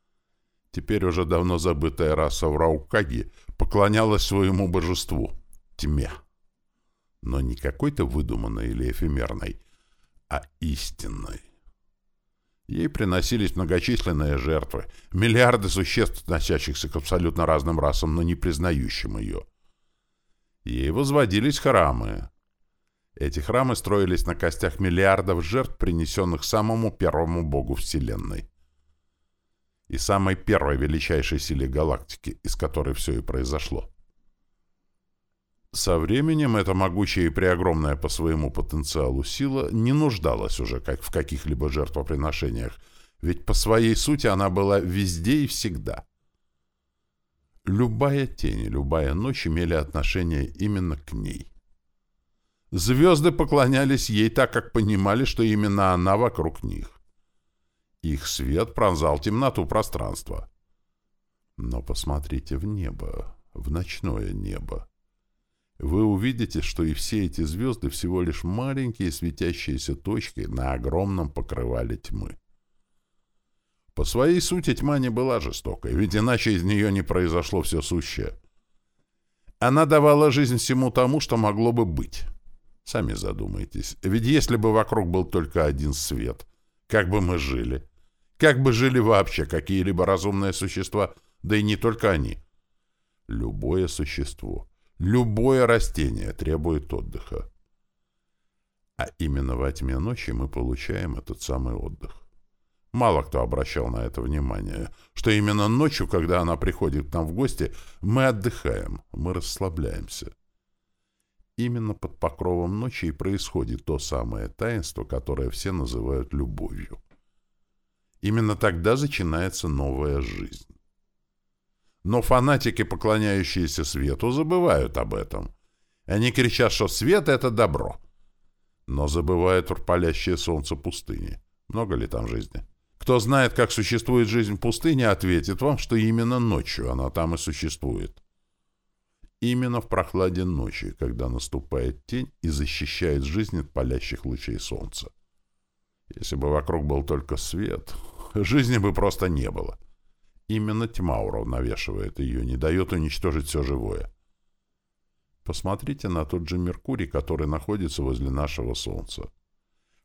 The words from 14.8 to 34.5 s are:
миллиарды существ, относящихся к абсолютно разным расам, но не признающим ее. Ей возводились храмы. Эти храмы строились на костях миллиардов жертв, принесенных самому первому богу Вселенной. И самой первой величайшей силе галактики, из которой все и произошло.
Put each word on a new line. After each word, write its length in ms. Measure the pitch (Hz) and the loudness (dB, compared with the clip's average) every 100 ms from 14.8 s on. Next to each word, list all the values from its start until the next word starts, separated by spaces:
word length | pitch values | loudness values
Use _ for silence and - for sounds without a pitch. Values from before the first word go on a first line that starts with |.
| - - - | -10 -14 -6
миллиарды 560 | 92 117 113 123 120 95 | 0 4 6 6 6 2
существ, 540 | 98 85 - 104 - | 0 0 2 0 0
относящихся 640 | - 85 - 78 - 71 73 | -4 -2 2 0 -2 -6 -6
к 80 | 78 | -6
абсолютно 480 | - 90 85 78 80 | -2 0 0 0 2
разным 340 | 80 76 80 | 2 2 2
расам, 340 | 73 - 78 | 2 2 0
но 100 | 80 | 0
не 120 | 85 85 | 0 0
признающим 800 | 90 73 90 76 60 - 50 52 | -2 0 0 0 -2 -6 -6 -6
ее. 280 | 53 50 - _ _ _ _ _ _ _ _ _ _ _ - | -6 -8 -10 _ _ _ _ _ _ _ _ _ _ _ -8
Ей 260 | 120 131 | -2 0
возводились 680 | 98 139 147 117 101 135 147 | 0 2 4 4 4 2 2
храмы. 720 | 143 110 76 60 53 50 - _ _ _ _ _ _ _ _ - | 4 6 4 2 -4 -6 -10 _ _ _ _ _ _ _ _ -6
Эти 240 | 76 - | -4 -2
храмы 380 | 71 120 131 - | 0 2 2 0
строились 480 | - 101 92 87 - | 2 2 4 2 0
на 100 | 85 | 0
костях 460 | 85 - 92 - | -2 0 -2 0
миллиардов 640 | 92 87 98 98 92 87 80 | 0 4 6 4 2 0 0
жертв, 320 | 123 127 - | -2 -2 -2
принесенных 640 | - 82 78 - 90 80 | 0 0 0 0 0 0
самому 480 | - 107 107 113 110 | 0 0 2 0 -2
первому 560 | - 90 76 82 85 78 | 0 0 2 0 0 -2
богу 280 | 71 62 67 | -2 -2 -4
Вселенной. 760 | - 78 60 52 92 50 - _ _ _ _ _ _ _ _ _ _ _ _ _ - | -2 -2 -2 -4 -6 -8 -10 _ _ _ _ _ _ _ _ _ _ _ _ _ -8
И 100 | - | -4
самой 380 | - 98 95 95 | 2 2 2 0
первой 400 | - 95 71 69 | 4 4 4 2
величайшей 640 | 73 78 - 78 67 73 | 2 0 0 0 0 -2
силе 280 | - 71 65 | -2 -2 -2
галактики, 720 | 69 78 64 - - - - | 0 0 0 -6 -14 -12 -8
из 140 | - - | -4 -2
которой 360 | 73 78 69 | -2 -2 -2
все 200 | 65 - | -2 -2
и 80 | 57 | -4
произошло. 720 | - 65 64 76 - - - - _ _ _ _ _ | -2 -4 -2 -4 -4 -6 -8 -14 _ _ _ _ _